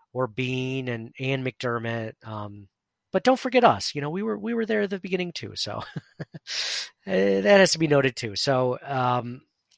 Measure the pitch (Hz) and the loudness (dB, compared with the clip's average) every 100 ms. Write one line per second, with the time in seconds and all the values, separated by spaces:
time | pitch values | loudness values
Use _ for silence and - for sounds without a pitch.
0 | _ 123 123 110 127 127 131 131 127 117 | _ -4 -4 -2 -4 -2 -2 -4 -4 -6
1 | 113 - 135 135 127 - 127 117 117 117 | -8 -8 -4 -2 -4 -4 -4 -2 -2 -4
2 | 110 - 110 107 104 101 101 _ _ _ | -6 -10 -12 -10 -10 -14 -20 _ _ _
3 | _ 190 247 262 262 247 233 101 - 147 | _ 0 2 2 2 4 6 4 -2 -6
4 | 147 175 220 208 214 233 214 214 202 190 | -6 -4 -6 -6 -4 -4 -2 -2 -2 -4
5 | 185 180 180 - 101 98 - 107 - - | -4 -4 -4 -8 -10 -8 -6 -6 -8 -12
6 | - - - - - - - - - _ | -14 -14 -14 -16 -10 -6 -4 -6 -8 _
7 | 196 190 196 196 202 202 185 160 160 143 | -2 2 4 4 6 8 8 4 4 6
8 | 131 - 113 98 - 131 127 127 - 135 | 4 0 -6 -2 0 2 2 -2 -4 0
9 | 123 123 120 123 - _ _ | 0 0 -2 -10 -16 _ _